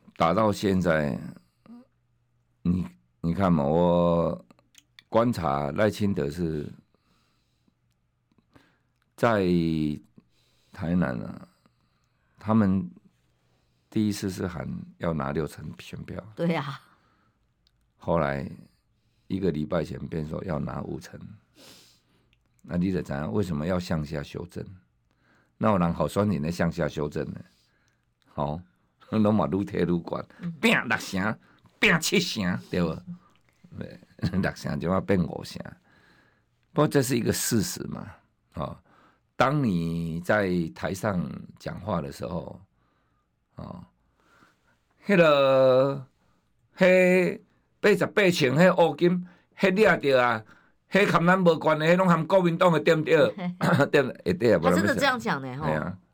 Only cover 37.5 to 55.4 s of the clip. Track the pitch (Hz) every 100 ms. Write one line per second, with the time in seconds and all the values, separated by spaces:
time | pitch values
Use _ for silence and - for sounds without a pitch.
37.5 | 117 90 - - 50 - - _ _ _
38.5 | - 71 - _ _ _ _ _ - 123
39.5 | 147 123 87 82 82 82 82 87 107 98
40.5 | 90 78 - 80 101 110 90 71 67 -
41.5 | - - - 98 90 69 - 64 85 67
42.5 | - - _ _ _ _ _ _ _ _
43.5 | - 82 - - _ _ _ _ _ _
44.5 | _ _ _ _ _ - 196 160 143 135
45.5 | 135 131 127 139 139 131 _ _ _ _
46.5 | _ _ - 185 185 180 185 175 - -
47.5 | _ _ _ 208 185 - - 190 175 131
48.5 | 139 185 180 165 143 175 180 180 _ _
49.5 | - 196 190 208 160 143 127 120 110 -
50.5 | - _ _ _ 190 202 165 170 190 175
51.5 | 156 160 156 156 180 185 165 151 190 175
52.5 | 170 185 156 160 156 135 156 120 - 180
53.5 | - 175 160 139 - 127 - - 90 117
54.5 | 90 78 - - 220 277 254 226 147